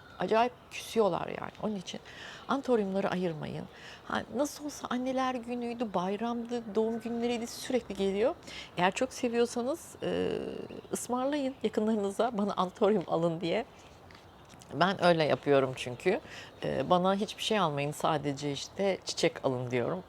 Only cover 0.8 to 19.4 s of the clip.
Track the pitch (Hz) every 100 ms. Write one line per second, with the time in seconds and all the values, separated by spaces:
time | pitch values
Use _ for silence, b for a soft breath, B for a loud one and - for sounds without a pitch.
0.8 | - 220 202 165 - - - - 214 202
1.8 | - - B B B B B 269 269 233
2.8 | 196 190 196 185 180 156 147 143 - B
3.8 | B B - - - 220 285 - 294 -
4.8 | - 247 254 262 262 254 233 247 240 233
5.8 | 226 185 180 202 233 240 233 240 233 202
6.8 | 220 233 226 233 240 240 233 - - 254
7.8 | - 190 196 196 247 349 B B B -
8.8 | 180 - 262 - 247 233 240 240 240 330
9.8 | - - 180 175 - - - - - -
10.8 | - - - 247 262 294 262 269 214 220
11.8 | 214 220 196 196 233 220 202 - 185 -
12.8 | 202 208 - 165 170 165 165 196 - B
13.8 | B B - - - - - - - 135
14.8 | 180 196 175 165 147 131 147 139 131 131
15.8 | 123 123 180 254 B B B - 160 143
16.8 | 151 180 185 196 214 - - 214 170 143
17.8 | 143 151 160 151 147 139 147 139 - -
18.8 | 196 180 - - - -